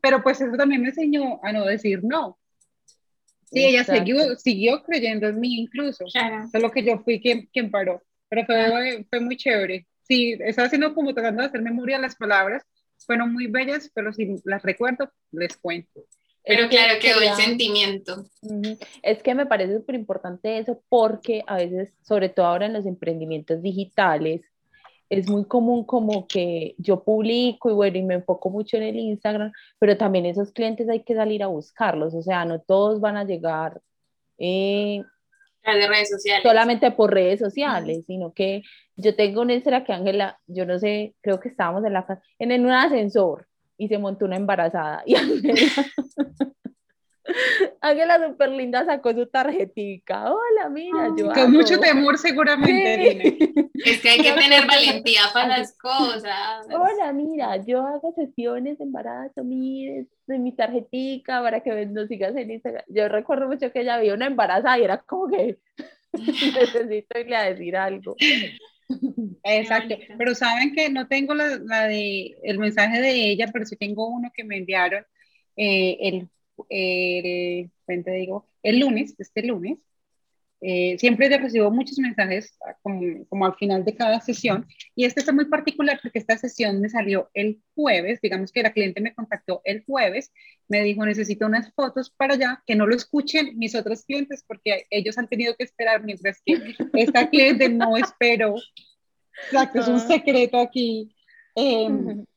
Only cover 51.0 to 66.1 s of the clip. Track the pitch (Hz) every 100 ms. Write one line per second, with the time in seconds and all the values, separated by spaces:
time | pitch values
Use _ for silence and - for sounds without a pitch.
51 | 320 320 311 269 254 294 330 359 359 277
52 | 285 285 349 277 302 294 277 370 381 370
53 | 403 - - - 311 - 277 - - 233
54 | 233 240 302 285 277 285 269 285 294 226
55 | 240 214 202 240 254 254 214 _ 254 262
56 | 254 220 214 196 214 220 214 320 359 415
57 | 320 277 302 320 240 196 208 247 269 294
58 | 320 339 285 - 240 240 262 294 285 254
59 | 233 240 269 269 254 262 262 269 269 277
60 | 262 _ - 269 247 247 226 240 233 254
61 | 262 269 - 254 240 226 247 214 208 208
62 | 208 214 196 262 220 226 247 226 - 202
63 | 208 214 220 269 269 269 262 254 247 240
64 | 220 202 262 254 208 185 254 254 202 190
65 | _ 370 370 381 247 196 _ - - _
66 | _